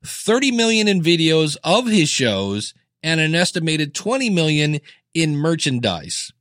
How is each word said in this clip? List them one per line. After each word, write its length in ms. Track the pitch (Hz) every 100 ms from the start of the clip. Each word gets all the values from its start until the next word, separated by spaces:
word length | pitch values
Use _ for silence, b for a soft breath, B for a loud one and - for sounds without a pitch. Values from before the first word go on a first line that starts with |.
thirty 480 | - - - 233 269
million 360 | 240 226 220 208
in 140 | 190
videos 540 | 160 170 160 160 156 143
of 240 | 151 202 247
his 220 | 214 151
shows, 640 | - 123 98 98 101 - _ _ _
and 160 | 160 165
an 160 | 156 165
estimated 580 | 180 180 160 156 151
twenty 360 | - 202 262 247
million 500 | 180 156 151 151 147 B B _
in 240 | 165 160 147
merchandise. 960 | 156 165 151 127 113 85 73 - - _